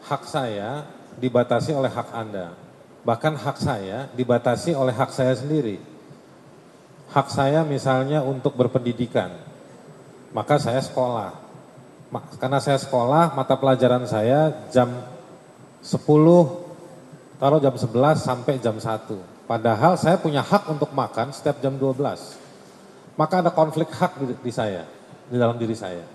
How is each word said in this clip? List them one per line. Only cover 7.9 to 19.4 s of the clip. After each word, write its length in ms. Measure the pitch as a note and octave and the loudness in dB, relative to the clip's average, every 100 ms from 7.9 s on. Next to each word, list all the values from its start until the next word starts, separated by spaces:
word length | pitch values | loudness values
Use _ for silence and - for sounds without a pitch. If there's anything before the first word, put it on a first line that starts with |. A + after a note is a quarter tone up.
| C3 C3+ D3+ | 0 2 0
untuk 320 | C3 C3+ C#3 B2 | -2 -2 -4 0
berpendidikan, 800 | B2 B2+ A#2+ A#2 A#2+ B2 F2+ F2 - - - - - - - - - | 0 2 -2 -4 -2 -2 -4 -8 -18 -20 -20 -20 -20 -20 -20 -20 -10
maka 240 | A2+ G#2+ D3 | -8 0 0
saya 240 | A#2 B2+ | 2 -2
sekolah. 560 | B2+ - B2 A#2 F#2+ - - - - - - - - B2+ | -2 -2 0 0 -6 -10 -20 -20 -20 -20 -20 -20 -12 -12
Ma-, 80 | - - | -12 -6
karena 240 | B2+ C#3 | 0 0
saya 160 | C3+ C3+ | 2 0
sekolah, 560 | - B2+ A#2+ D3+ E3+ C3+ | 2 0 4 4 4 2
mata 240 | C3+ C3+ | 0 2
pelajaran 480 | C3+ B2+ B2 B2 B2 | 4 4 4 4 0
saya 560 | A2 A2 C#3 D#3 D3 - | 0 2 4 2 0 0
jam 240 | B2+ A#2+ B2 - - - - - - - - | 2 2 -2 -12 -18 -20 -20 -20 -20 -20 -20
sepuluh, 800 | - C#3+ - D3+ D#3 F3 D#3+ - - - - - - - - - | -6 -6 4 6 10 8 6 0 -12 -18 -20 -20 -20 -20 -20 0
taruh 240 | C#3 D3+ | 4 4
jam 160 | C#3 B2 | 4 0
sebelas 480 | A#2+ A#2+ C#3 D#3 | -2 2 2 2
sampai 400 | - B2 A#2+ C3 | 0 -4 -2 -2
jam 160 | A#2+ G#2+ | -2 -4
satu. 400 | A2+ A2 - G#2 F2+ - | -4 -6 -8 -12 -12 -20